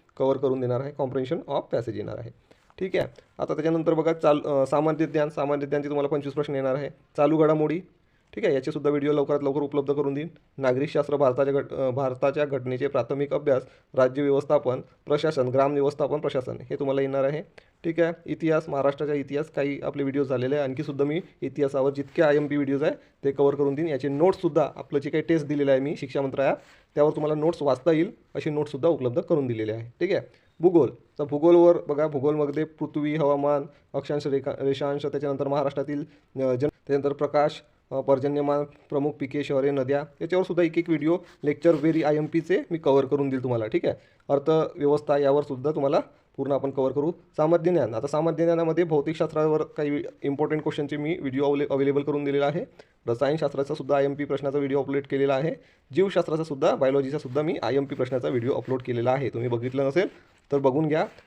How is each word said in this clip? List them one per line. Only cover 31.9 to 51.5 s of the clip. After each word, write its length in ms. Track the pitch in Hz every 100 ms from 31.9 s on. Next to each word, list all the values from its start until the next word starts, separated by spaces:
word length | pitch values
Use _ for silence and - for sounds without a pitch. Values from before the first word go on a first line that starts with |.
| 143 156
भूगोलमध्ये 580 | 147 147 151 147 143
पृथ्वी, 520 | 156 - 151 151 151 151
हवामान, 460 | 143 143 143 147 143 - _
अक्षांश, 320 | 143 135 147 151
रेखा, 260 | 139 135 -
रेषांश, 460 | 139 139 143 143 147
त्याच्यानंतर 420 | 143 143 139 139
महाराष्ट्रातील, 520 | 139 139 - 139 147
अ, 380 | 151 _ _ -
जन-, 200 | 131 123
त्याच्यानंतर 520 | 143 - - 139 139
प्रकाश, 500 | 139 147 147 151 156 - _ -
अ, 100 | 135
पर्जन्यमान, 640 | 135 135 143 143 143 143
प्रमुख 480 | 147 - - 147 147
पिके, 320 | 147 135 147
शहरे, 260 | 139 143 139
नद्या, 340 | 139 127 143 151 -
याच्यावरसुद्धा 420 | 165 180 - 175
एक 160 | 170 170
एक 100 | 170
व्हिडिओ 280 | 156 147 175 175 -
लेक्चर 300 | 147 147 170
very 300 | 160 156 160
आयएमपीचे 580 | 147 151 151 170 160 185 285
मी 80 | 165
कव्हर 260 | 156 139
करून 240 | 135 143 139
देईल 140 | 131
तुम्हाला. 240 | 127 120 110
ठीक 200 | 175 175
आहे, 80 | - _ _ -
अर्थव्यवस्था, 920 | 139 143 160 156 - 143 147 147 143
यावरसुद्धा 520 | 139 139 143 127 139
तुम्हाला 300 | 156 139 170 277 _ _ -
पूर्ण 160 | 135
आपण 180 | 135 135
कव्हर 220 | 135 131
करू. 200 | 135 147 180 _ -
सामान्य 340 | 156 170 160
ज्ञान, 240 | 175 117
आता 120 | 113 139
सामान्य 380 | 151 160 156
ज्ञानामध्ये 400 | 165 170 165 160
भौतिकशास्त्रावर 800 | 175 156 143 156 160 156 156 156
काही 400 | 151 - 151 143 139 -
इम्पॉर्टंट 400 | 143 139 151 156
क्वेश्चनचे 340 | 151 147 143 151
मी 200 | 147 175
व्हिडिओ 260 | 135 131
अवले-, 220 | 143